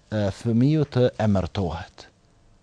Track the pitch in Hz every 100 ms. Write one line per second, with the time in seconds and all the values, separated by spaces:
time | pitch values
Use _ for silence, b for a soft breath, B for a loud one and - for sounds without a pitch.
0 | _ 107 101 - 120 113 135 156 143 127
1 | 123 - 110 98 92 - 90 85 90 -
2 | - _ _ _ _ _